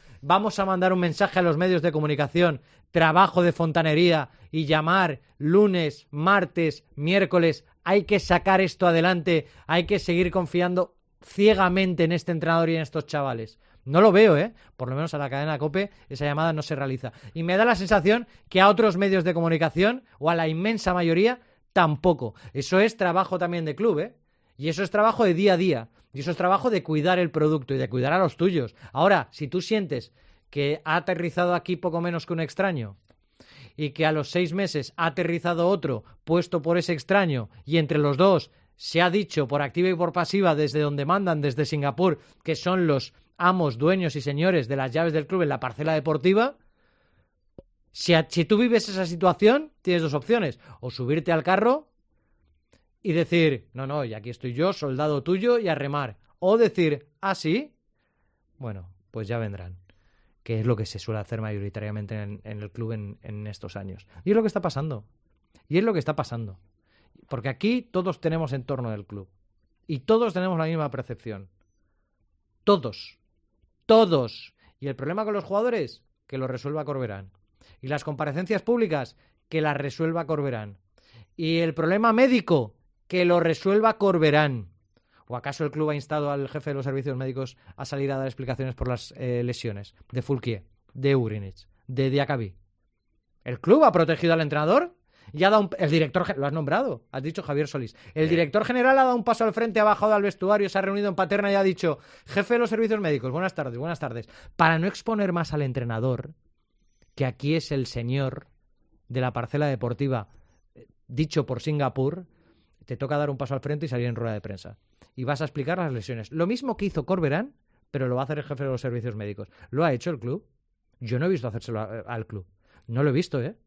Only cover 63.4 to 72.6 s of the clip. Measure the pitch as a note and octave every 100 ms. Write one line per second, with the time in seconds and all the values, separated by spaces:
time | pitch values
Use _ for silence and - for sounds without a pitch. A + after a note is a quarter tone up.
63.4 | G#2+ G2+ G2 G2+ F#2+ F#2 - - - G#3
64.4 | A3 G3+ E3+ C#3 D#3 A#2 - _ _ _
65.4 | _ _ - D#3+ A3+ F#3 C#3 D3 B2+ A#2
66.4 | A2 F#2 _ _ _ _ _ _ - B2+
67.4 | C3 B2+ G#3 B3 A#3+ F#3 F#3 D#3+ E3 E3
68.4 | D#3 C3+ A#2+ C3 A#2+ G#2+ G2+ G2+ F#2 _
69.4 | _ _ _ _ - C#3+ - A3+ A#3 F3+
70.4 | F#3 E3+ D#3+ E3 D3 C3+ B2 A#2 A#2 G2+
71.4 | F#2 _ _ _ _ _ _ _ _ _
72.4 | _ _